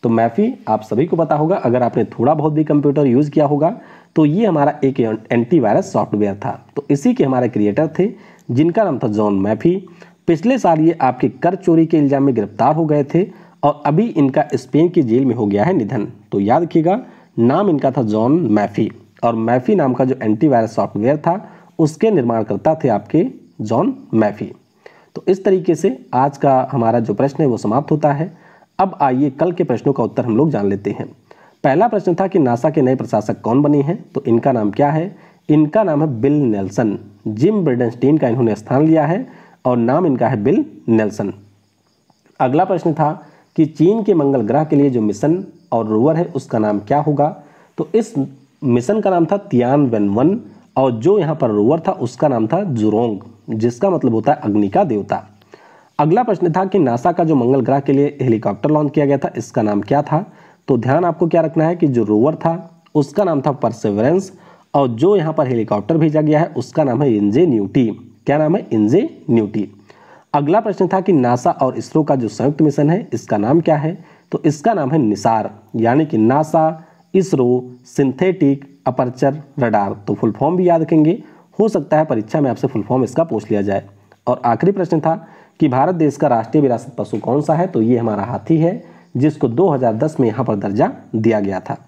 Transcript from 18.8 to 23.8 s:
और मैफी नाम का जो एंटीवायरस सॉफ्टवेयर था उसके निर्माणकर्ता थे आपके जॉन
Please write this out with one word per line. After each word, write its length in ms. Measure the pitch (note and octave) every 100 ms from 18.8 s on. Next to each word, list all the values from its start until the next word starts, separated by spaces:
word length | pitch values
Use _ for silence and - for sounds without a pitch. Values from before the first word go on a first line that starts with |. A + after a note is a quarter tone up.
| G#2+ - _ _
और 120 | A#2+ A2+
मैफी 400 | A2+ B2+ B2+ G#3
नाम 180 | C#3
का 120 | B2 C3
जो 100 | C3
एंटीवायरस 540 | A2 G#2+ D#3 B2 A2 -
सॉफ्टवेयर 420 | G2+ G2+ A2+ D3+
था 240 | D#3+ F#3 - - _ -
उसके 320 | D#3 D#3 A3+
निर्माणकर्ता 640 | G3 A#2+ A2+ G#2+ G2 D3+ D#3
थे 140 | C3+
आपके 360 | G#2 - D3+ A#3+ - - _
जॉन 340 | G#2+ A#2